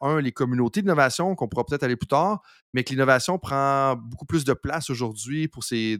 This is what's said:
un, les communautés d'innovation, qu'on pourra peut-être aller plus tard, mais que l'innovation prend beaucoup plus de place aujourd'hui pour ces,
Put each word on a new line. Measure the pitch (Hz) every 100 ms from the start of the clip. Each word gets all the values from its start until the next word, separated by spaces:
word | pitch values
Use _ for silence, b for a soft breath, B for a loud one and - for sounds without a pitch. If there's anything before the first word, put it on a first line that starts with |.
un, | 139 156
les | 135
communautés | - 127 123 120 208
d'innovation, | 196 151 135 - 180
qu'on | 185 113
pourra | -
peut-être | - 143
aller | 131 123
plus | -
tard, | 139 180 208 b b _
mais | 127
que | 123
l'innovation | 135 135 127 - 185
prend | - 139 139 135 135 123
beaucoup | 117 120 147
plus | 165
de | 135
place | 123 139 160 147
aujourd'hui | 123 120 107 113 151 156
pour | -
ces, | - 117 110 107